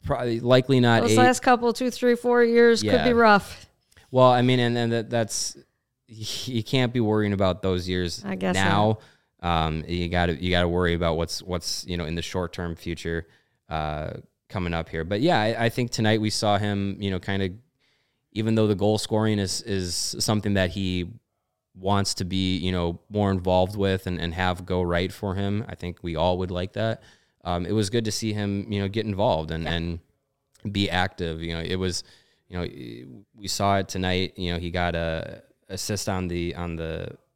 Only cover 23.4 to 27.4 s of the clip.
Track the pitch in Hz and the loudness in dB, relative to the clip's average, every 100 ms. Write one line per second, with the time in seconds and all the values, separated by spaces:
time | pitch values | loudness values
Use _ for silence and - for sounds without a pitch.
23.4 | 87 92 107 107 98 95 95 87 85 87 | 2 2 2 0 0 0 -4 -4 -4 -2
24.4 | 92 90 90 92 87 87 95 - 101 95 | -2 -2 -4 -2 0 0 -2 -4 -6 -4
25.4 | 101 101 107 90 87 - 87 78 87 90 | -2 -4 -6 -10 -10 -8 -8 0 0 0
26.4 | 90 90 95 - 113 113 - _ _ _ | -4 -4 -6 -4 -4 -4 -12 _ _ _